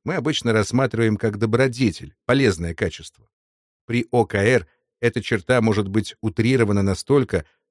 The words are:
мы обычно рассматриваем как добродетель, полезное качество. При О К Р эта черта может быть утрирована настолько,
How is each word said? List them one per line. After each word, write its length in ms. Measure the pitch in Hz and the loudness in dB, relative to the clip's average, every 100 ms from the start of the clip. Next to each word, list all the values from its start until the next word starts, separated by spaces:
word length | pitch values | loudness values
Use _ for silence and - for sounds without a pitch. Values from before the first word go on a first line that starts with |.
мы 120 | 123 175 | -6 -4
обычно 360 | 135 147 117 | -4 -4 0
рассматриваем 640 | 110 104 123 131 113 113 107 | 0 0 0 0 0 0 0
как 220 | 113 104 | -2 -2
добродетель, 760 | 113 117 135 120 117 - - _ - | 0 2 0 0 -2 -2 -12 _ -2
полезное 480 | 135 123 85 85 | 2 2 0 -4
качество. 520 | 82 92 - - _ _ _ _ _ _ _ - | -4 -4 -6 -18 _ _ _ _ _ _ _ -6
При 200 | 120 - | -4 0
О 160 | 123 110 | 0 0
К 100 | 101 | 2
Р 300 | 104 127 - _ _ _ | 2 2 0 _ _ _
эта 220 | 117 120 | -2 -2
черта 380 | - 110 - 127 | -2 -4 0 2
может 260 | 110 101 98 | 4 2 0
быть 260 | 104 104 - | -2 -2 -6
утрирована 640 | 110 - 113 131 107 101 | -6 -2 0 2 2 2
настолько, 640 | 98 90 - 143 127 90 - _ _ | 0 -2 0 0 2 -4 -6 _ _